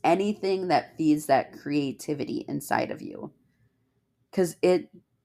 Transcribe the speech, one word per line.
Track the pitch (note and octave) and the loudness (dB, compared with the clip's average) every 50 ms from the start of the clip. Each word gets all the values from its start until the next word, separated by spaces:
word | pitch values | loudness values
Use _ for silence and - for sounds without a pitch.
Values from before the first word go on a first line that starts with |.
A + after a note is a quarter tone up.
| - | 2
anything | D3+ E3+ F3+ G3 G#3 G#3 - - F#3+ F#3+ F#3+ F#3 F3+ | 2 2 4 2 -2 -2 -2 -2 -2 -2 -2 0 2
that | D3+ C3 - - - - | 2 2 0 -2 -6 0
feeds | D#3+ D#3 D3+ D3+ D3+ | 2 4 4 2 4
that | - C#3 B2+ - - - - | 2 2 2 2 -2 -12 -14
creativity | - C#3+ C#3+ D3 C#3+ C3+ A2 - - - D3+ C#3 B2 - A#2 - - | -8 -2 -2 0 0 -2 -6 -8 -6 -6 -6 -6 -4 -6 -6 -8 -6
inside | - C3+ C#3+ - - - - - - | -6 -6 -6 -4 -2 -2 -2 -2 -2
of | - - | -6 -10
you. | - - - - - - _ _ _ _ _ _ _ _ _ _ _ _ _ _ _ _ _ _ _ _ | -12 -14 -14 -14 -14 -16 _ _ _ _ _ _ _ _ _ _ _ _ _ _ _ _ _ _ _ _
'Cause | - - F#3 E3 - _ | 0 0 0 0 0 _
it, | - F3+ F3+ E3 - - - F3 _ _ _ _ _ | 2 4 4 2 0 -6 -18 -20 _ _ _ _ _